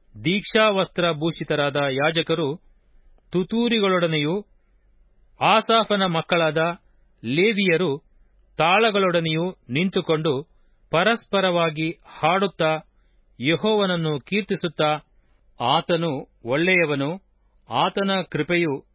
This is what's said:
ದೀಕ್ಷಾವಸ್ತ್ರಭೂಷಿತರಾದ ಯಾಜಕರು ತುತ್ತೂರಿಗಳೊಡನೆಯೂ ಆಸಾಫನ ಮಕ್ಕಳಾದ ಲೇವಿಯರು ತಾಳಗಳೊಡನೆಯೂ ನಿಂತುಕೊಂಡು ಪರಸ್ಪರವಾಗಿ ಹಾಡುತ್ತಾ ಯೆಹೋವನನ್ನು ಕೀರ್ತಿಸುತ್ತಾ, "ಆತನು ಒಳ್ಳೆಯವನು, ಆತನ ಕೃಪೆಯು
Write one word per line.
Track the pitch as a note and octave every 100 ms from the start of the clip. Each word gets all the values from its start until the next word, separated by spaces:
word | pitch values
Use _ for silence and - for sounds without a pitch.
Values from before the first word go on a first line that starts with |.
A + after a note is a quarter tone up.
| _ G#2+
ದೀಕ್ಷಾವಸ್ತ್ರಭೂಷಿತರಾದ | G#2+ G3+ - A3 A3 G3 F3+ - F3 D#3 E3 D#3 D#3 D3+ C#3+ C#3
ಯಾಜಕರು | C#3+ C3 D3+ E3 D#3+ E3 D3+ D#3+ _ _ _ - - - -
ತುತ್ತೂರಿಗಳೊಡನೆಯೂ | F3 F#3 A3+ A#3+ A3+ G3 F#3 E3+ D#3 D3 F#3+ G#3 _ _ _ _ _ _ _ _ -
ಆಸಾಫನ | D3 G#3+ A3 A3+ G#3 G#3 F#3+
ಮಕ್ಕಳಾದ | E3 - F3 D#3+ D#3 E3 F3 _ _ _ _
ಲೇವಿಯರು | A2+ C#3 G3+ G3+ G3 D#3+ F3+ C#3 _ _ _ _ _ -
ತಾಳಗಳೊಡನೆಯೂ | D#3+ F#3+ A3+ G3+ F#3+ F3 E3 D#3 F3+ F#3 -
ನಿಂತುಕೊಂಡು | B2+ F#3+ F#3+ E3 D#3+ D#3+ C3 D3 _ _ _ -
ಪರಸ್ಪರವಾಗಿ | D#3 F#3 A3+ - G3 F#3+ F3 E3 D3+ D#3+
ಹಾಡುತ್ತಾ | - - - D3+ F#3 G3 - D#3+ D#3 - _ _ _ _ -
ಯೆಹೋವನನ್ನು | B2 E3 G#3+ G#3+ G3 F3 D#3+ D3
ಕೀರ್ತಿಸುತ್ತಾ, | - G3 G3+ F#3+ F3 - D3+ D3+ - _ _ _ _ -
"ಆತನು | A#2+ D3+ F3 E3+ E3+ C#3 - _
ಒಳ್ಳೆಯವನು, | A#2 C3+ F3 F#3 D#3+ C#3+ C#3 F#3 _ _ _ _ -
ಆತನ | A#2 E3+ G3 G3 F#3+ F3
ಕೃಪೆಯು | D3 D3 F3 E3+ C#3 -